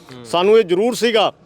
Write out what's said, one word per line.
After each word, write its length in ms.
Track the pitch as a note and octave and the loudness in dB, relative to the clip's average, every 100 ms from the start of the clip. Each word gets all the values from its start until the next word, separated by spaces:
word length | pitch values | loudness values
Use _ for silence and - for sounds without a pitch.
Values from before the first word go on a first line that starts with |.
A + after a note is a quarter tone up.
| - B2+ | -18 -20
ਸਾਨੂੰ 340 | A#2 E3 F#3 A3 | -6 -2 2 2
ਇਹ 60 | |
ਜ਼ਰੂਰ 300 | F#3+ F3+ A3+ | 2 0 -2
ਸੀਗਾ 380 | A3 A#3 A3 F3 - | -2 -2 0 -2 -4